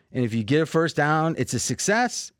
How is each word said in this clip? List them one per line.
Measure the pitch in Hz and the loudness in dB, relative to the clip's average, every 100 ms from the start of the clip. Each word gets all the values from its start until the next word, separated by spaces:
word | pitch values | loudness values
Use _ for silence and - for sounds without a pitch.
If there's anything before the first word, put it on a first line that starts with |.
| _ | _
And | 127 | -2
if | 120 | 0
you | 113 | 0
get | 104 147 | 2 2
a | 156 | 2
first | 165 165 - | 2 0 0
down, | 147 156 160 156 | 2 2 0 0
it's | 127 | -2
a | 120 | -2
success, | - 120 - 214 240 - - - | -2 -2 0 0 0 -4 -12 -4